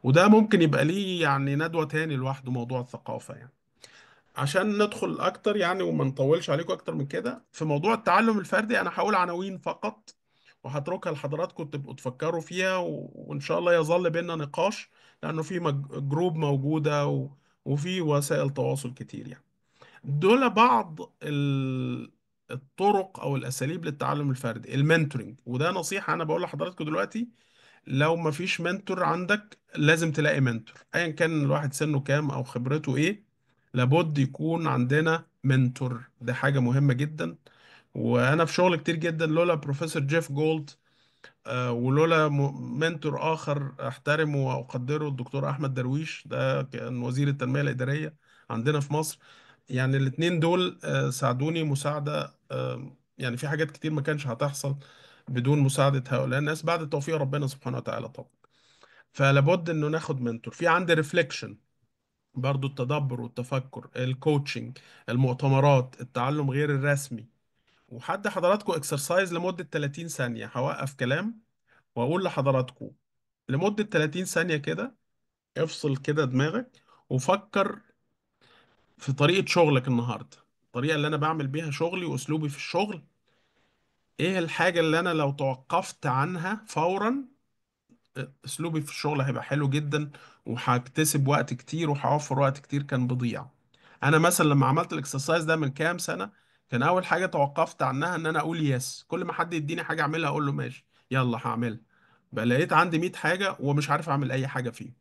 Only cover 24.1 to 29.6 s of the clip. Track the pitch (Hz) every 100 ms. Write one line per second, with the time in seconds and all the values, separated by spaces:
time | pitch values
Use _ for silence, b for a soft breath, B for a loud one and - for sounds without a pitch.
24.1 | 143 143 127 117 110 - 135 151 165 147
25.1 | 131 101 120 - 127 160 190 165 190 190
26.1 | 165 156 165 180 147 170 180 156 165 202
27.1 | 220 240 b b b b b - 135 151
28.1 | 170 160 147 180 - 170 190 - 185 165
29.1 | 165 180 208 - -